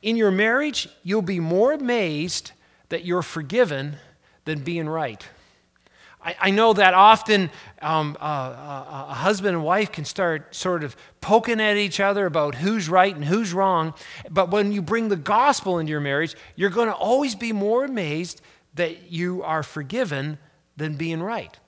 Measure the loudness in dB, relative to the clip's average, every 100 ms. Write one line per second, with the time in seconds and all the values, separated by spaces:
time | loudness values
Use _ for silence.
0 | -2 2 2 4 2 2 0 -4 -8 _
1 | -2 -2 0 -2 0 2 2 2 -2 0
2 | 0 -2 -4 -6 -10 _ _ _ _ -8
3 | -2 -4 -4 -8 -4 0 0 0 -6 -10
4 | -18 _ _ _ -8 -8 -4 -6 -4 -4
5 | -6 -8 -20 -20 _ _ _ _ _ _
6 | -20 -14 -12 -2 0 4 4 8 6 10
7 | 10 8 6 2 2 -6 -20 -10 -2 -2
8 | -2 -6 -6 -6 -6 -10 -14 -14 -12 -14
9 | -12 -4 0 0 0 -2 0 0 0 -6
10 | -10 -2 -2 -2 -8 -8 -4 -2 -4 -12
11 | -20 _ 2 2 4 0 2 2 0 0
12 | 0 2 0 2 0 0 -2 -2 2 4
13 | 4 2 0 0 0 0 2 2 0 -6
14 | -18 -18 -4 0 2 2 2 -2 -2 -2
15 | 0 -2 0 2 4 2 0 -2 -2 -4
16 | -2 -2 -2 -6 -20 -2 -2 0 0 0
17 | 0 2 0 -4 -6 -4 0 0 -2 -4
18 | -4 -4 -6 -12 _ _ _ -6 -6 -6
19 | -12 -6 -4 -4 -4 -4 -4 -10 -8 -4
20 | -4 -4 -6 -10 _ _ _ -10 -8 -6
21 | -6 -6 -6 -8 -10 -18